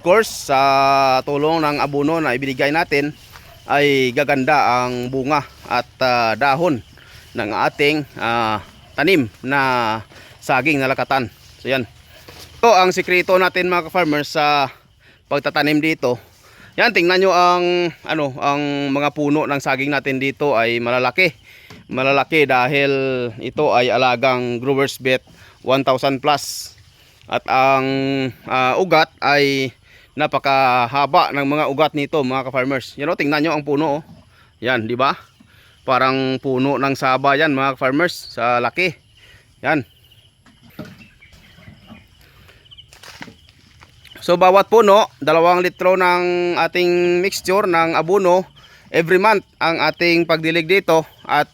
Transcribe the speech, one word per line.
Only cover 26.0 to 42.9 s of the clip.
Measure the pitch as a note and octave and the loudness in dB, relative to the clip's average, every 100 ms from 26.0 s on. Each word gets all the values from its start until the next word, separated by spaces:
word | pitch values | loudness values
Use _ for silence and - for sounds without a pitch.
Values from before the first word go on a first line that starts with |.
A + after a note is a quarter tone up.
| C#3+ C3 | 0 -2
plus. | D3+ C#3 - - - - - _ _ _ - | 0 -2 -4 -12 -16 -20 -20 _ _ _ -8
At | B2 - | -6 0
ang, | C3 C3+ C3+ C3 C3+ C3+ C3+ C3 - - | 2 4 2 0 -2 -2 -4 -6 -8 -6
ah, | B2+ B2+ B2 | -2 0 0
ugat | F#3 D#3+ D#3+ _ | 0 0 0 _
ay | C#3 C#3+ C#3 C3+ C3 - _ - _ | 0 0 0 -2 -6 -10 _ -20 _
napakahaba | C3+ D3+ C#3 C#3+ C3+ C3 B2 A#2 C#3 C3+ E3+ - | -6 -4 -2 0 2 2 2 0 -2 2 2 2
ng | C#3 C#3 | -2 -2
mga | D3 C3+ | -2 -2
ugat | C#3 D3+ D3 | 0 -2 -2
nito | C#3 D#3 | -4 -4
mga | B2+ C3+ C3 | -2 -4 -4
ka-farmers. | C3 C3 C3 - | -4 -2 -4 -8
Yan | - D3 | -8 -6
o, | F3+ | -4
tingnan | D3 D3+ | -2 -2
nyo | D#3+ D3+ | -2 -2
ang | D3 | -2
puno | C#3+ D#3 | -2 -2
o. | D3 - - _ _ _ _ | -4 -8 -20 _ _ _ _
Yan, | A#2 B2 A2 | -4 -2 -4
di | |
ba? | A#2+ C#3 F3 - _ _ _ _ _ | -2 -2 -2 -12 _ _ _ _ _
Parang | - B2 C3 C3 C3 C3 | -2 0 2 0 -2 -4
puno | C#3 B2+ C3+ B2+ | -2 0 0 0
ng | C#3 C3 | -2 0
saba | C3+ C3 C#3 C#3 | 0 2 2 2
yan | D#3+ | 2
mga | C3+ C3+ B2+ | 0 -2 -2
ka-farmers | C3 C#3+ F3 - - - | -2 0 -2 -4 -14 -4
sa | A#2+ B2 | 0 0
laki. | A#2+ - F3+ - _ _ - - _ _ B2+ | -2 -2 -4 -6 _ _ -20 -20 _ _ -2
Yan. | D#3 - _ _ _ _ _ _ _ - - - - - _ - - - - - - - - - _ - _ - - _ - - | -2 -4 _ _ _ _ _ _ _ -20 -20 -20 -20 -20 _ -20 -20 -20 -20 -20 -20 -20 -20 -20 _ -20 _ -20 -20 _ -20 -20